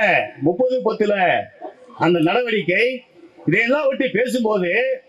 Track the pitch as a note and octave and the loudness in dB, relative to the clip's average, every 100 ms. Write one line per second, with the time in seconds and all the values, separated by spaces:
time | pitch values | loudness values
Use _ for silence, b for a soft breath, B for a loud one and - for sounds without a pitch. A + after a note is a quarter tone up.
0 | G#3 D#3 - - C#3+ F#3 B3+ B3+ G3+ G#3+ | 2 2 -2 -4 -2 0 0 0 -2 0
1 | G#3 G3+ F3 B2 G2+ - - - - - | 0 2 2 0 -4 -12 -18 -18 -16 -2
2 | D#3+ F3 D#3 G#3+ A#3+ A3 E3 F3+ A#3+ B3+ | 2 2 2 2 0 -2 -2 0 0 -2
3 | - - - - - F#3 A#3 C#4+ C#4+ C4+ | -10 -20 -20 -10 -2 0 2 2 0 0
4 | C4 F#3+ B3 A#3+ A3 G#3 F3 G3 F#4 - | -2 0 -2 0 0 0 0 0 -2 -4